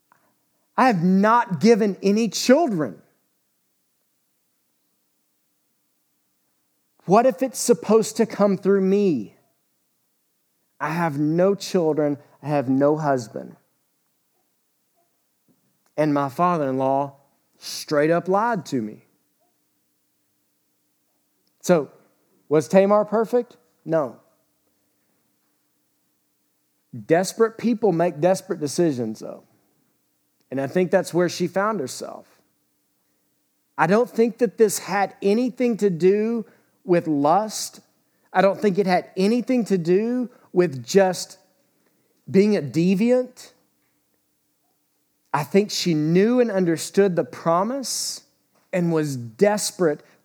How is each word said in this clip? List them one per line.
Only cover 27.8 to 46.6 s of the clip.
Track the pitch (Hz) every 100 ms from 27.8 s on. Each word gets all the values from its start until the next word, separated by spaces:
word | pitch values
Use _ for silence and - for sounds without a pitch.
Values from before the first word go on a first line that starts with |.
| 214
make | 165 175 147
desperate | 175 190 - 170
decisions, | 147 151 170 127 113 110
though. | - - _ _ _ _ _ _ _ _ _ _ -
And | 131
I | 135
think | 180 180
that's | 190 165
where | 160 175
she | - 180
found | 190 202 214
herself. | 127 - - 107 - _ _ _ _ _ _ _ _ _ _ _ _ _ _ -
I | 160
don't | 208 247
think | - 233 -
that | 233 -
this | 220 -
had | - 202 196 -
anything | 196 214 254 - 247 214
to | 202
do | 165 180 208 220 233 - _ _ _
with | - 175 165
lust. | 147 143 180 220 - - - _ _ _ _ _
I | 185
don't | 190 185
think | 214 185
it | 190
had | 180 - -
anything | 196 240 233 254 196
to | 190
do | 160 185 226 247 240 - _
with | 180 175 131 117
just | 190 190 175 - - _ _ _ _ _ _ _ _ -
being | 185 208 202
a |
deviant. | 143 139 175 190 233 254 254 - - _ _ _ _ _ _ _ _ _ _ _ _ _ _ _ _ _ _
I | 139
think | 147 196 208
she | - 180 156
knew | 151 175 214 254
and | 233
understood | 190